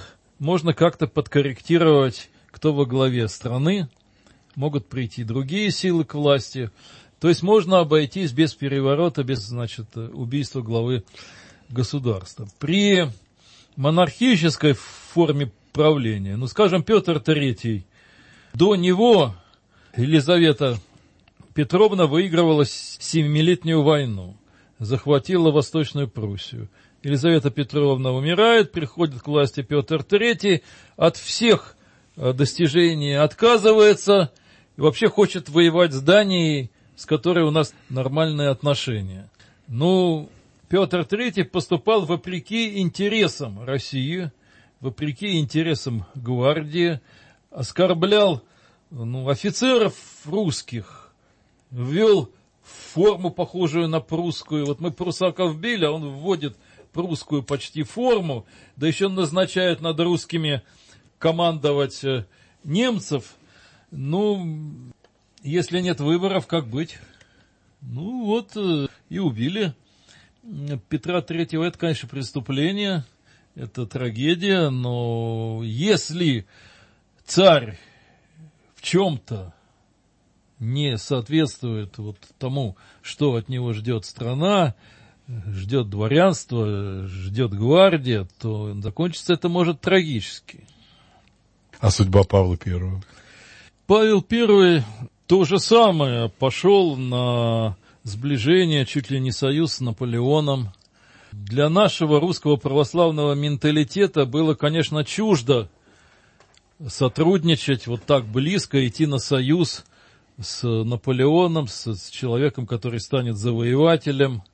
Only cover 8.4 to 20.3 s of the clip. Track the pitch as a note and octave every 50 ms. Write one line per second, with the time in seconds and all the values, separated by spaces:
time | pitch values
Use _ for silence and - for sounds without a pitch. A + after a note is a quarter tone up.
8.4 | D#3+ D3+ - - - C#3 C#3 C#3 C3+ C3+ C#3+ D3 F3 E3+ B2+ D3+ C3+ B2 C3+ B2+
9.4 | G2+ G#2+ A#2+ A#2+ A#2+ A2 - - A2 - - A#2 A2+ A#2 A#2+ - B2+ A#2 C3 D3
10.4 | C3+ - - C3+ A#2 G#2+ A#2 A#2 A#2 A#2+ B2+ A#2 - - - - - - - -
11.4 | - - - _ _ - B2 B2+ A#2+ - - C#3+ B2+ B2 G#2 F#2 F#2 - - -
12.4 | A2 G2+ - _ - C#3+ F3 G3+ G3+ G3+ G3 F3+ E3+ C3 A2 - _ _ _ _
13.4 | _ _ - - _ _ _ - C3+ D3 D#3+ F3 F3+ D3+ - - A#3+ C4 A#3+ D#3
14.4 | E3 E3 - - C#3+ D3+ C3+ - - - - - - - - E3+ E3+ D3 D3 C#3+
15.4 | C#3+ A#2 - _ _ _ - D3 D3+ D#3 D#3 C#3+ A#2+ A2+ G#2+ G2+ G2 G2 G2 A2+
16.4 | C3 A#2+ - - G#3+ F#3 G3 F3+ - - A3 G3 - F3 D#3+ C#3+ - - D#3 D3
17.4 | C#3+ C3+ A2 - - A#2 G#2+ G2 - _ _ _ _ _ _ _ _ _ _ _
18.4 | _ _ - A2+ E3+ G#3 G#3 F#3 F3 F3+ F3+ F#3+ A#3 A#3+ A3 F#3+ C#3+ A#2 F#2+ F2
19.4 | _ _ _ _ _ _ _ _ _ _ - - A#2+ C#3+ D#3+ D#3 C3 D#3